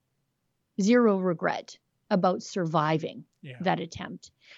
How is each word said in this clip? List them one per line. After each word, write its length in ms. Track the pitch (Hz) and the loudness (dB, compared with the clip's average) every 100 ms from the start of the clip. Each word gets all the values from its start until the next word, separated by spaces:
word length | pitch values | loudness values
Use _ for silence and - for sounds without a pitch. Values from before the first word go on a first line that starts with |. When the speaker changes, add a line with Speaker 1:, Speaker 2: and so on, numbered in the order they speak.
| _ _ _ _ _ _ _ - | _ _ _ _ _ _ _ -2
Speaker 1:
zero 360 | 196 247 226 190 | 4 6 6 4
regret 600 | 185 165 175 - - - _ _ - | 0 0 -2 -4 -10 -20 _ _ -2
about 340 | 196 185 202 | 2 2 0
surviving 800 | - 196 165 156 151 160 160 - - _ | -6 -6 0 0 2 0 -2 -12 -20 _
Speaker 2:
Yeah. 160 | 143 123 | -18 -6
Speaker 1:
that 180 | 180 170 | -2 -2
attempt. 520 | 170 - - - - _ _ | -6 -12 -14 -14 -18 _ _